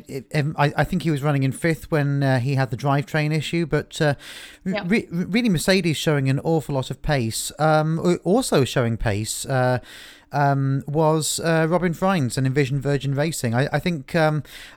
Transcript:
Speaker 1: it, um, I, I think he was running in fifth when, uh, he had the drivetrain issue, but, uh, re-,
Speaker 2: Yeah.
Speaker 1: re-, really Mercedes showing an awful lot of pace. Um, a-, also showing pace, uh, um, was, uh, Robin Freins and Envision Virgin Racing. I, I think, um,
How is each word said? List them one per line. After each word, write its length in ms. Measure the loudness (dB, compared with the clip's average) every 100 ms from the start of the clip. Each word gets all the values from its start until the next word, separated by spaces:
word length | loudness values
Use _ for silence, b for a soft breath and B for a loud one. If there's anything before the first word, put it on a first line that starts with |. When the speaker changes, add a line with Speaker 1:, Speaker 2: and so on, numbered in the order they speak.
| -4
Speaker 1:
it, 180 | -12 -6
um, 200 | -4 -2 0
I, 140 | 0 2
I 80 |
think 180 | -2 0
he 80 | -2
was 100 | 0
running 220 | 0 2
in 80 | 0
fifth 360 | 0 -2 -2 -2
when, 360 | 0 0 0
uh, 160 | 2 2
he 160 | 2 0
had 140 | 0
the 60 | -2
drivetrain 560 | 0 0 0 -2 0
issue, 320 | -2 -2 -2
but, 360 | 0 -2 -4 0
uh, 140 | 0 0 B B B B
re-, 80 | -6
Speaker 2:
Yeah. 120 | -4 0
Speaker 1:
re-, 220 | 0 0
really 380 | -4 0 0 2
Mercedes 480 | 2 4 2 2 0
showing 320 | 0 2 2
an 120 | 0
awful 340 | 0 0 0
lot 160 | -4 -4
of 100 | -6
pace. 520 | -2 0 0 -4 -8 0
Um, 400 | 2 4 2 0
a-, 160 | 0 0
also 400 | 2 2 4 2
showing 320 | 2 2 0 0
pace, 500 | 0 -2 -4 -6 -4
uh, 320 | 0 2 0 B B B B B
um, 500 | 0 2 2 2 0 -2
was, 500 | 2 2 2 0 -2
uh, 260 | 0 2 2
Robin 240 | 2 0
Freins 420 | 0 0 2 0 0
and 80 |
Envision 360 | 0 0 0 0
Virgin 340 | -2 -2 -2
Racing. 400 | -2 -2 -2 -2
I, 140 | 0 0
I 60 | 0
think, 380 | -2 -4 -2 2
um, 260 | 2 2 B B B